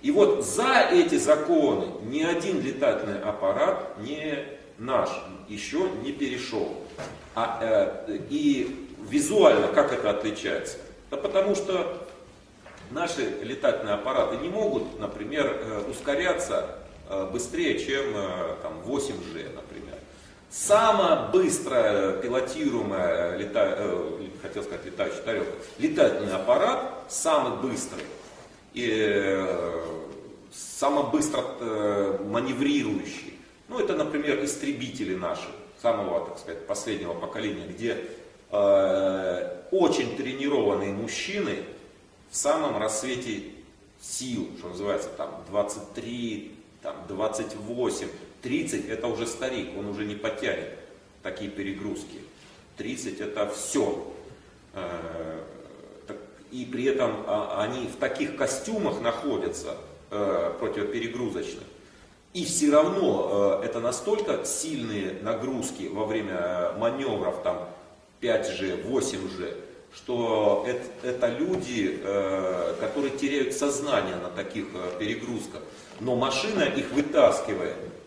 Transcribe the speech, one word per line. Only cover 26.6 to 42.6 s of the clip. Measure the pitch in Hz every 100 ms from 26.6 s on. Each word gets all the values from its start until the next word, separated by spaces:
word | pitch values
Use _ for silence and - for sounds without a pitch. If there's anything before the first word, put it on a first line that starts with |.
| 214 262 - - -
самый | - 165 151 - -
быстрый | 127 107 - - - - - - - - -
и, | - 120
э, | 110 107 101 98 95 95 87 85 85 82 80 - - - - -
самый | - - - 139 147 -
быстро, | 151 - 127 - -
э, | 117 107 104 101 101 98
маневрирующий. | 101 110 131 123 143 143 110 95 - - - - - - -
Ну, | 240
это, | -
например, | 156 151 151 143 135 143
истребители | - 139 120 123 - 95 92
наши, | 87 - - - - -
самого, | 117 113 95 82 -
так | -
сказать, | - - -
последнего | - - 98 87
поколения, | 85 - - 104 101 -
где, | 90 113 - - - - - -
э, | 104 101 98 95 95 95 95 92 90 90 - -
очень | 185 170 - 120 -
тренированные | 131 135 139 139 101 98 98
мужчины | 101 117 - - 202 - - - - - - - - -
в | -
самом | 147 156